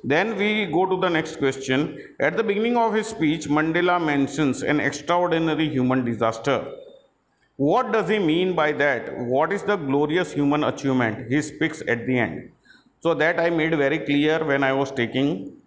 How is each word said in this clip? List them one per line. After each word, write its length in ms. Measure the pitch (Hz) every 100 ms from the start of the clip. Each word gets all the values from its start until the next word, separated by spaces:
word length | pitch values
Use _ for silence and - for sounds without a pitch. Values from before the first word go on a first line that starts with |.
then 320 | - 151 214 196
we 280 | 208 214 185
go 200 | 156 185
to 140 | 185
the 100 | 180
next 280 | 165 160 -
question. 640 | 139 131 131 131 151 - - -
At 160 | 143 170
the 80 |
beginning 320 | 202 202 233 240
of 180 | 226
his 140 | 214 208
speech, 400 | - 156 165 -
Mandela 580 | 151 160 170 180 180 156
mentions 560 | 143 135 - 143 123
an 200 | - 147
extraordinary 880 | 131 - - 175 175 165 160 151 156
human 340 | 131 127 131
disaster. 640 | 117 110 113 - 143 123 - - - - _ _ _ _ _ -
What 360 | 139 220 226
does 160 | 220 175
he 80 | 214
mean 380 | 165 165 185 165
by 160 | 151
that? 440 | 135 143 120 - -
What 380 | 120 131 160
is 80 | 196
the 140 | 196 202
glorious 560 | 139 143 147 170 175
human 300 | 143 143 151
achievement 680 | 127 - 139 131 113 110 117
he 80 | 143
speaks 440 | 147 - 160 - -
at 200 | 117 120
the 100 | 127
end? 320 | 98 76 - _ _ - _ _
So 120 | 165
that 260 | 151 160 180
I 120 | 170
made 240 | 165 160 160
very 220 | 139 156
clear 440 | - 143 151 156
when 200 | 156 139
I 100 | 135
was 180 | 135 135
taking 640 | - 117 131 143 185 - -